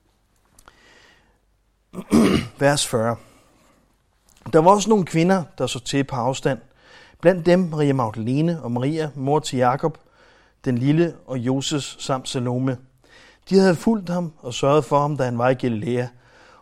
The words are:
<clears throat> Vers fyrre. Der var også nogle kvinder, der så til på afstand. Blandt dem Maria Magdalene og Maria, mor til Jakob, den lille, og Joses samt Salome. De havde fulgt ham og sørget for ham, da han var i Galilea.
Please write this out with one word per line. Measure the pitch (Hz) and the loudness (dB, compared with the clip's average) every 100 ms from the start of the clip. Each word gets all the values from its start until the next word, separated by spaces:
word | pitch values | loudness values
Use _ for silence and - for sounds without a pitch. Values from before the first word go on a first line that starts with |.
| _ _ _ _ _ _ - _ _ _ _ _ _ _ _ _ _ _ _ | _ _ _ _ _ _ -20 _ _ _ _ _ _ _ _ _ _ _ _
<clears throat> | 180 - 226 208 - - - | -16 0 2 4 0 -4 0
Vers | 139 143 - | 0 2 -2
fyrre. | 120 113 113 - _ _ _ _ _ _ _ _ _ _ _ 113 | -2 -2 -4 -10 _ _ _ _ _ _ _ _ _ _ _ 0
Der | 160 | 4
var | 165 | 6
også | 208 202 | 6 4
nogle | 220 | 2
kvinder, | 165 165 175 190 147 - | 2 0 2 2 -2 -6
der | 127 | -6
så | 131 | -6
til | - 139 | -4 -2
på | 135 131 | -2 -2
afstand. | 117 135 143 127 - _ _ - - - | -4 -2 -4 -4 -10 _ _ -20 -20 0
Blandt | 165 185 165 | 2 2 4
dem | 180 | 2
Maria | 180 156 143 | 2 0 0
Magdalene | 135 113 110 110 135 165 165 | 2 -2 -4 -2 0 0 -2
og | 117 | -4
Maria, | 120 135 160 156 | -4 -2 -4 -6
mor | 143 135 151 | -6 -2 -2
til | - 131 | -2 0
Jakob, | 123 135 160 - _ _ _ _ _ _ | 2 2 -2 -6 _ _ _ _ _ _
den | 135 120 | -4 -2
lille, | 135 156 170 - - | 2 2 2 -2 -12
og | 131 | -6
Joses | 120 135 131 151 - - | -2 -2 -2 -6 -6 -12
samt | - 131 - | -6 -6 -6
Salome. | 135 123 123 131 127 - _ _ - - _ - | -6 -4 -4 -4 -6 -10 _ _ -20 -20 _ 0
De | 190 | 4
havde | 190 170 | 4 2
fulgt | - 226 175 | 0 -2 -2
ham | 180 170 - | -6 -6 -10
og | 127 | -12
sørget | 123 139 151 | -2 2 2
for | 143 143 | 2 0
ham, | 147 143 | 0 -2
da | |
han | 127 120 | -4 0
var | 123 | 0
i | |
Galilea. | 135 127 110 113 123 123 - _ _ - - | 0 -2 -4 -4 -4 -4 -10 _ _ -20 -20